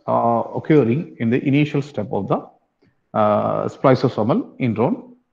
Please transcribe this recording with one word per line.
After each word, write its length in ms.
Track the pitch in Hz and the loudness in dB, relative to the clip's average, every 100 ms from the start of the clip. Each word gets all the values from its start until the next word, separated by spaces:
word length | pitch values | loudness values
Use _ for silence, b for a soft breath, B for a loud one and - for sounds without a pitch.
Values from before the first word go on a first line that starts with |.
| - | -4
uh, 360 | 117 117 117 - | 0 2 0 -2
occurring 600 | 127 - 151 113 143 - - | -6 2 4 4 0 -4 -4
in 120 | 113 | -2
the 120 | 127 | 0
initial 380 | 139 139 147 143 | 2 0 0 -2
step 320 | - - 95 | -6 -8 -6
of 160 | 101 95 | -6 -2
the, 180 | 202 - _ _ _ _ _ _ | -4 -4 _ _ _ _ _ _
uh, 540 | 110 107 104 107 107 110 | 0 2 2 0 -2 -4
spliceosomal 880 | - 139 123 127 - 110 208 - - | 0 2 4 2 0 0 -2 -4 -4
intron 540 | 127 104 139 262 - - _ | -4 0 -2 -2 -10 -20 _